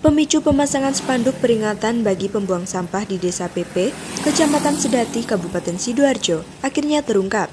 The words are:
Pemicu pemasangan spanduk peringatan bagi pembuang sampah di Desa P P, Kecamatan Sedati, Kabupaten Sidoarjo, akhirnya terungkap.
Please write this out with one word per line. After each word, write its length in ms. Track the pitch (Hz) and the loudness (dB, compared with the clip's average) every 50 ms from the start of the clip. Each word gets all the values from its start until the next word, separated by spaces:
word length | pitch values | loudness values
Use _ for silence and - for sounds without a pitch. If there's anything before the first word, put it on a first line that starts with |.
| - | 4
Pemicu 400 | 311 294 302 302 285 320 311 294 | 4 4 4 2 2 2 2 2
pemasangan 480 | 311 285 277 285 277 - 277 269 269 | 2 2 4 2 2 0 0 0 0
spanduk 400 | 269 - - - 262 247 226 262 262 - | -2 -2 -2 0 0 2 2 0 0 0
peringatan 640 | - 240 233 220 214 214 208 208 - 214 233 233 226 | 2 2 2 2 2 -2 -2 0 -2 -2 0 0 2
bagi 240 | 208 190 170 190 196 | 0 0 0 -2 -2
pembuang 400 | - 220 202 185 190 175 180 190 | -2 -2 -2 0 -2 -2 -4 -4
sampah 400 | - 185 180 170 - 190 214 202 | -4 -6 -4 -4 -4 -4 -4 -4
di 80 | 196 | -4
Desa 320 | 180 185 180 175 - 180 170 | -2 -2 -2 -2 -2 -6 -4
P 160 | - 180 175 | -4 -6 -6
P, 240 | - - 185 185 254 - - - - - - | -4 -2 -2 -2 -2 -2 -6 -12 -8 -6 -2
Kecamatan 560 | - 302 294 - 320 294 285 294 285 294 285 | 0 0 2 4 4 4 4 2 2 2 0
Sedati, 480 | - - 247 226 247 226 220 - 233 233 | 0 0 0 2 2 0 0 -2 -6 -2
Kabupaten 560 | - 226 190 170 170 - 180 175 - 170 185 | 0 -2 -2 -2 -2 -4 -4 -4 -4 -6 -4
Sidoarjo, 640 | - 240 240 247 285 277 254 - - - 170 160 175 - - - | -4 -2 2 4 4 4 4 2 0 0 -2 -2 -2 -10 -12 -6
akhirnya 400 | - 269 277 302 285 294 302 294 | -6 -2 -2 0 0 2 0 0
terungkap. 480 | 294 - 220 196 190 196 208 214 180 - | 2 2 2 2 2 2 0 -2 -2 -2